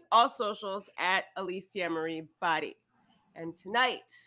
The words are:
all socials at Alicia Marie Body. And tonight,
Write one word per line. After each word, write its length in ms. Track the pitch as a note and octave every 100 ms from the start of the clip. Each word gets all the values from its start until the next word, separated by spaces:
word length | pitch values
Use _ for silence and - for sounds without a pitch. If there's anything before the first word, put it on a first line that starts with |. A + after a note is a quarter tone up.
| -
all 160 | A3 B3
socials 600 | - G#3+ G#3 G3+ G3 G3 -
at 260 | F3 F#3+ - -
Alicia 540 | F#3+ F#3 F#3 G3+ F3
Marie 380 | E3 D#3+ D#3+ D#3+ _
Body. 360 | F3+ D#3 D3 - _ _ _ _ _
And 220 | - E3 E3
tonight, 540 | F#3 A3+ C4 F3+ - -